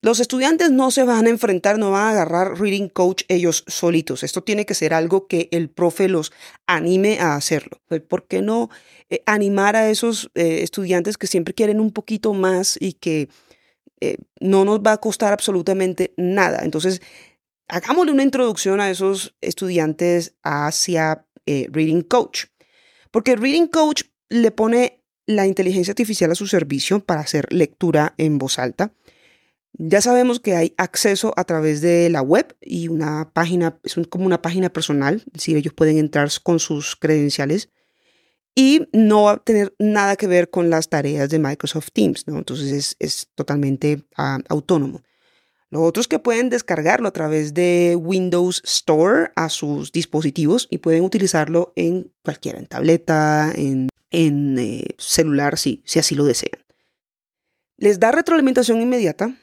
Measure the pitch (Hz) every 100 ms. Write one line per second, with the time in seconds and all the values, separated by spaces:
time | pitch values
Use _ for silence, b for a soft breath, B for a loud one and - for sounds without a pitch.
0 | 214 233 240 254 269 320 349 262 262 262
1 | 247 233 226 233 226 185 196 208 202 196
2 | 214 214 160 170 190 - 208 196 196 -
3 | 180 190 - 185 175 160 - - 175 165
4 | 160 127 143 - 180 208 208 185 156 160
5 | 165 190 196 175 165 170 156 - 175 165
6 | 190 180 156 B B B - 175 165 185
7 | 202 214 175 143 - 156 - - _ 160
8 | 156 180 _ 190 202 226 233 B B B
9 | B - - 214 202 196 196 220 220 214
10 | 233 220 - - 170 160 160 - 185 180
11 | 175 208 196 185 165 - 214 208 220 214
12 | - 214 214 202 185 185 190 - 190 -
13 | - 156 143 b b b b b _ _
14 | - - - _ 185 196 196 214 208 214
15 | 220 202 214 208 - 190 170 190 185 175
16 | 185 - 180 196 180 - - 156 175 180
17 | B B B B _ _ _ 175 202 302
18 | 339 277 277 233 247 196 196 196 202 180
19 | 190 196 - _ - - 185 175 156 156
20 | 175 175 165 _ 156 147 147 - - 170
21 | 156 156 _ _ - 143 131 143 160 165
22 | 170 247 - - - _ b b b b
23 | b 226 226 240 254 302 339 320 302 294
24 | - _ _ 233 226 220 220 233 247 _
25 | _ _ - 214 196 190 185 190 180 202
26 | 220 214 165 170 202 214 151 139 123 202
27 | - 160 151 156 - 180 156 - 175 156
28 | 151 - 156 147 135 - 127 - 208 _
29 | b b b b b b _ - 160 196
30 | 247 247 247 240 226 175 165 - 185 -
31 | 220 196 220 - 185 165 156 151 165 170
32 | 170 160 135 190 320 - - 180 170 165
33 | 151 151 156 - 165 180 170 160 - -
34 | 170 180 190 175 170 175 185 165 160 147
35 | 139 202 - 160 - 151 147 - 156 156
36 | 151 147 147 - - 165 - 151 143 -
37 | 156 156 147 139 139 175 - _ _ _
38 | _ _ _ _ _ - 262 302 - 214
39 | 220 214 208 208 - 214 196 _ 214 208
40 | 196 196 208 180 175 - 170 165 160 151
41 | 143 147 143 156 143 147 143 - - -
42 | 107 - - 147 - 127 139 143 139 -
43 | 151 - - - 160 143 139 135 147 147
44 | - - 143 135 - 151 143 175 135 135
45 | _ _ _ _ _ _ _ 151 165 170
46 | 240 311 277 233 247 240 - 165 151 254
47 | 220 - 156 156 151 147 175 175 175 175
48 | 165 190 185 175 180 180 - - - 156
49 | 175 262 330 - 160 - 147 147 143 170
50 | 165 151 156 135 147 226 - 175 165 160
51 | 185 208 190 165 151 170 175 - 170 180
52 | - _ - 143 - - - - 156 165
53 | - 156 151 151 151 - 139 135 131 _
54 | _ 170 165 143 143 131 117 117 - -
55 | - - 160 143 143 151 - - - 160
56 | 151 139 147 120 - - _ _ _ _
57 | _ _ _ _ _ _ _ _ 202 196
58 | 220 294 330 330 269 254 240 226 233 247
59 | 190 147 208 254